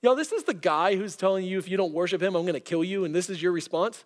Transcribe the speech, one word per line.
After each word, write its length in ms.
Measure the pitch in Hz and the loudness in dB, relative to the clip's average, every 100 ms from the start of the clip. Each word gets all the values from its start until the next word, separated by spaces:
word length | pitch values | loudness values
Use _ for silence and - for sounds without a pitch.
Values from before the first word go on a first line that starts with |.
Y'all, 140 | 240 262 | 4 4
this 160 | 311 | 0
is 140 | 440 - | -2 -2
the 100 | 190 | 0
guy 400 | 170 156 180 196 | 0 2 2 2
who's 200 | 208 - | -2 -2
telling 300 | 190 190 185 | 0 0 0
you, 140 | 190 | -4
"If 100 | 175 | -2
you 80 | 190 | 0
don't 160 | 185 | 0
worship 260 | 156 175 180 | 0 0 0
him, 160 | 185 180 | 0 0
I'm 120 | 175 | 0
gonna 120 | 147 | -4
kill 240 | - 170 | -2 -2
you," 220 | 170 196 180 | 0 -2 0
and 80 | |
this 160 | 165 180 | -2 -2
is 140 | 185 | -2
your 80 | 175 | 0
response? 540 | 175 - 160 208 220 | 0 -2 0 0 -4